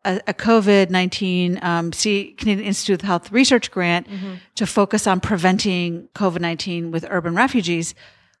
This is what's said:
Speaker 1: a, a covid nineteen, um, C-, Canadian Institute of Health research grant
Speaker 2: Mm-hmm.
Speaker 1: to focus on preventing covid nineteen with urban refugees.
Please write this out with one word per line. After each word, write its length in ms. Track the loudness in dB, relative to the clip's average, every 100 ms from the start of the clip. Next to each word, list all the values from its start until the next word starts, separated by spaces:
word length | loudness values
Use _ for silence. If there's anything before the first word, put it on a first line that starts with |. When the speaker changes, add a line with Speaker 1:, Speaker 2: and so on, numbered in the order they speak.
| -4
Speaker 1:
a, 160 | -4 -4
a 60 |
covid 560 | -2 2 4 6 4 4
nineteen, 680 | 2 0 -2 0 0 0 0
um, 300 | -2 -2 -2
C-, 400 | -2 0 0 -2 -4
Canadian 280 | 0 0 -2
Institute 300 | -2 0 -2
of 100 | 0
Health 260 | -2 0
research 380 | 2 4 4 2
grant 380 | -2 0 0 -2
Speaker 2:
Mm-hmm. 240 | -10 -10 -12 -12 -6
Speaker 1:
to 100 | -2
focus 400 | 0 2 0 0
on 140 | 0
preventing 880 | 0 0 2 2 0 -2 -2 -6 -10 -2
covid 240 | -2 0
nineteen 500 | -2 -4 -6 -6 -4
with 160 | -6 -4
urban 260 | -4 -2 0
refugees. 580 | 2 0 0 -2 -4 -10 -20 _ _ _